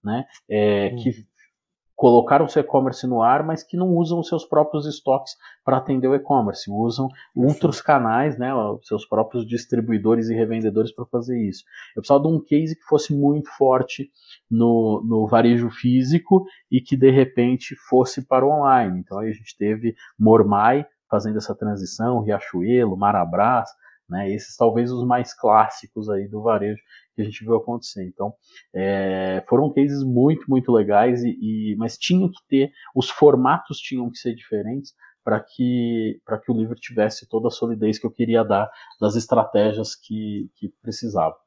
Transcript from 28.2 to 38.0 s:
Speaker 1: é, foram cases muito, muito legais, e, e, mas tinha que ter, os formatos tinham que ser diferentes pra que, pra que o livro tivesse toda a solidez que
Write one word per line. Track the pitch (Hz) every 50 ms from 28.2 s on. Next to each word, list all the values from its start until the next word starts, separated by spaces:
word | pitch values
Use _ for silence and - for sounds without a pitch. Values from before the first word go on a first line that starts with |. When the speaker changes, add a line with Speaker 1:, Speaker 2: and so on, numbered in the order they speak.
| 98 107 104 _ _ _ _ - _ _ -
Speaker 1:
é, | - 95 98 98 98 - 95 95 - - 95 95 - - -
foram | - 123 147 151 139
cases | 139 139 143 143 139 135
muito, | 131 123 120 127 147 160 - -
muito | - 135 131 123 -
legais, | 120 110 104 101 104 101 113 127 123 120 120
e, | 120 - -
e, | 110 110 110 107 107 107 101
mas | 104 113 117 -
tinha | - - - 180 185 196 180
que | 185 - _
ter, | _ 139 135 139 143 _ _ - - _
os | 131 127 -
formatos | - - 151 147 135 127 127 131 151 170 - - 147 -
tinham | - - 135 127 123 120
que | 120
ser | - - 127 113
diferentes | 117 - - 110 104 - 107 123 143 139 - _ _ - - _ _ _
pra | 117 107 104
que, | - _ - - 123 123 123 123 117 117 117 113 110 110 110 - _
pra | - 110
que | 104 _ -
o | 120
livro | 110 110 113 117
tivesse | _ - - 123 113 107 110 - - -
toda | _ - 110 113
a | 117
solidez | - - 120 117 117 107 107 107 107
que | -